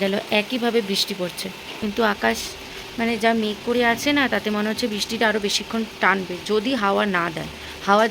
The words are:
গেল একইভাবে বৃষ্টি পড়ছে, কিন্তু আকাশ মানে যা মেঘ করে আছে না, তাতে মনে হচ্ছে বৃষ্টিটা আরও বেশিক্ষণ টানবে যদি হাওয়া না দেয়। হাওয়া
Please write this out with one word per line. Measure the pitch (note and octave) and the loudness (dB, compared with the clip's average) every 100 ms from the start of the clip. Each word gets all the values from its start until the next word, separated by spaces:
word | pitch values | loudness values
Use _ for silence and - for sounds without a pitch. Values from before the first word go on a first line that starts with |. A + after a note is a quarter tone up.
গেল | G3 G3+ - G#3 | 0 -2 0 0
একইভাবে | G#3 B3+ A#3 A3+ G3 | 0 -2 0 0 0
বৃষ্টি | G3 - F#3+ | -2 -2 -4
পড়ছে, | F3+ - F#3 - - - | -6 -6 -10 -10 -12 -6
কিন্তু | G#3+ G#3 A3 | -4 0 0
আকাশ | G3+ A3+ A#3 - - - - - - | 2 0 0 -6 -10 -14 -14 -10 -4
মানে | A#3 A3+ | -2 2
যা | A3+ A3+ | 2 2
মেঘ | G#3+ G3+ A#3+ | 0 -2 -2
করে | B3 A#3+ | 2 2
আছে | A#3 C#4+ C#4+ | 2 2 2
না, | B3 | 2
তাতে | G#3 G#3+ G#3 | 0 0 0
মনে | G#3+ | 0
হচ্ছে | G#3+ A#3+ | 0 -2
বৃষ্টিটা | G#3 - A3+ A3+ | -2 -2 2 2
আরও | G#3 G3+ | 2 0
বেশিক্ষণ | - G3+ A3+ A3 - | -2 -2 -4 -4 2
টানবে | G3 F#3+ F3+ F3 F3+ | 4 4 0 -6 0
যদি | G#3+ A3 C4 | 0 2 0
হাওয়া | G3+ G3+ G#3 F3+ | 2 2 2 2
না | E3+ D#3+ | 0 -4
দেয়। | D#3 - - - - | -8 -10 -12 -4 4
হাওয়া | G3+ A3+ | 6 6